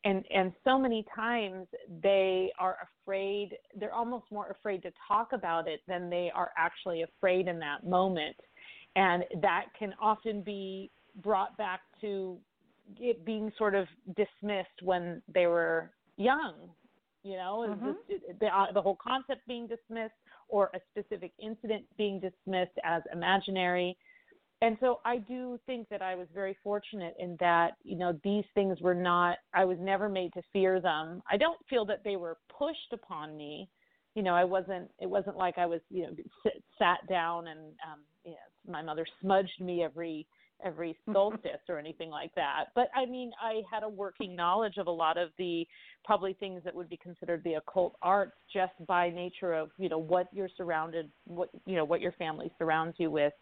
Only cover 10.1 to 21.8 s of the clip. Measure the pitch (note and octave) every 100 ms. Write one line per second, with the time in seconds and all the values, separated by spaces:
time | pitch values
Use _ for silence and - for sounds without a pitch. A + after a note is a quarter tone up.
10.1 | G#3+ A3+ G#3 F#3 G3+ F#3+ F#3+ G3 _ _
11.1 | G3+ G3+ G3+ G3+ - G#3 F#3 _ _ G#3+
12.1 | G3 F#3+ F3+ _ _ _ _ - G3+ A#3+
13.1 | A#3 E3+ A3 G#3+ - G#3+ G3 F3+ - -
14.1 | F#3 G3+ _ G#3 G3+ F#3 - F3+ F3+ F3
15.1 | E3 - F#3 F3 E3+ E3 E3 E3 _ _
16.1 | - G3+ D4 C#4 D#3 F3 E3+ _ _ _
17.1 | _ G3 F#3 F#3 G#3+ A3+ G3+ B3+ F4+ -
18.1 | G4 - F3+ G#3+ F#3+ G3 G3 F#3 F#3 -
19.1 | C4 C4 C4 - A#3+ A#3 A#3 _ A3+ A3
20.1 | _ _ - _ G#3 F#3+ F#3 _ - G3+
21.1 | F#3+ F3 - G#3+ A3 G#3+ G#3+